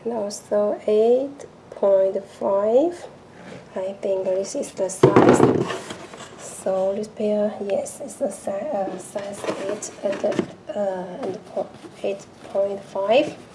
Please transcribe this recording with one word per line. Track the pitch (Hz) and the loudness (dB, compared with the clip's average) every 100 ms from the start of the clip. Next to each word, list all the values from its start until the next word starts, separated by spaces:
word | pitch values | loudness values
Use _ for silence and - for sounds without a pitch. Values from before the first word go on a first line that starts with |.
| 233 | -6
And | |
also | 233 202 208 - 208 208 - - | -4 -4 -6 0 2 2 0 2
eight | 214 226 247 277 - - - - | 4 6 4 2 -8 -18 -20 -16
point | - 196 196 190 196 | 0 4 6 4 0
five. | - - 220 196 208 247 339 349 - - - - - - - 202 | -6 -4 0 2 4 4 4 0 -12 -18 -20 -20 -18 -18 -12 -6
I | 190 | -6
think | 196 208 190 190 | -4 -2 0 0
this | 185 196 285 | 0 -2 -4
is | - | -6
the | - 185 | -4 -4
size. | - - - - - - - - - - - - - - - | 4 6 8 8 8 6 4 0 -6 -10 -14 -16 -16 -18 -16
So | - - 202 190 190 202 | -16 -6 -2 0 0 -2
this | 214 | -6
pair, | - 208 208 208 - 202 | -4 -2 0 0 -2 -2
yes, | 190 - - | -2 -2 -8
it's | 262 - | -10 -4
the | 240 | -4
si-, | - - | -4 -6
uh, | 196 302 202 185 185 | -4 -4 -2 -4 -6
size | - 208 202 208 - 156 196 | -8 -8 -8 -8 -6 -4 -4
eight | 208 - - | -6 -8 -6
at | 196 196 | -4 -2
the, | 214 196 - - - 208 | -2 -2 -4 -8 -8 -2
uh, | 196 185 185 180 | -2 -2 -6 -6
and | 220 - - | -6 -6 -8
po-, | 202 - - - - | -6 -6 -10 -18 -8
eight | - 196 - - - | -6 -6 -10 -20 -6
point | 196 202 196 | 0 0 -2
five. | - 196 196 247 302 - - | -8 -2 4 4 4 -2 -16